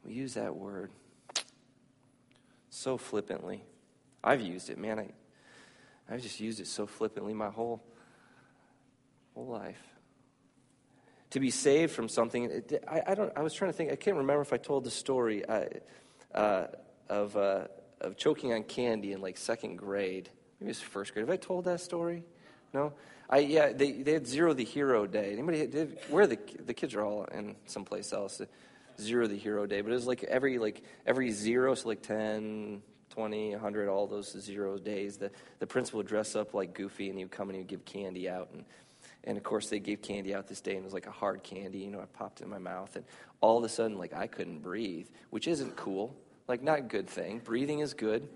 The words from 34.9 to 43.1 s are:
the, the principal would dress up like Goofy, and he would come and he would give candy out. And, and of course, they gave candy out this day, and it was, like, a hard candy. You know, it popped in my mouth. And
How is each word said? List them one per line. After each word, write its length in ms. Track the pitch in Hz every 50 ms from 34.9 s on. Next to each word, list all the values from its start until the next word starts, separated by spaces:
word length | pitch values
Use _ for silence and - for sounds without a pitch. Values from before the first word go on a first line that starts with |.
| 104 98 101 101 98
the, 140 | - 101 101 - - - - - _
the 80 | 113
principal 300 | - - 135 123 - - 110
would 80 | 98
dress 280 | 98 107 107 107 - -
up 180 | 107 104 - -
like 200 | 104 95 90 92
Goofy, 360 | - 98 98 - - 98 98
and 80 | 95
he 60 | 95 92
would 80 | 92
come 180 | - - 98 98
and 60 | 95
he 60 | 95
would 60 | 92
give 180 | 92 98 - -
candy 440 | - - 98 101 95 92 90 92 92
out. 200 | 90 90 - - -
And, 120 | 78 - - - - - - - - - - - _ -
and 140 | 110 107
of 60 | 101 -
course, 260 | - - 107 107 -
they 100 | 107 101
gave 220 | 98 104 104 104
candy 320 | - - 101 101 95 95 98
out 140 | 98 98
this 140 | - 98 -
day, 100 | - 107
and 80 | 98 95
it 40 | 95
was, 100 | 95 98
like, 120 | 92 -
a 60 | 98
hard 320 | 104 - 104 98 98 95 -
candy. 360 | - 95 92 98 95 95 98
You 120 | 95 101
know, 100 | 101 98
it 100 | 101 - -
popped 280 | - 101 101 - -
in 80 | 90 95
my 100 | 104 95
mouth. 360 | 92 90 90 92 98 - -
And 100 | 95 - -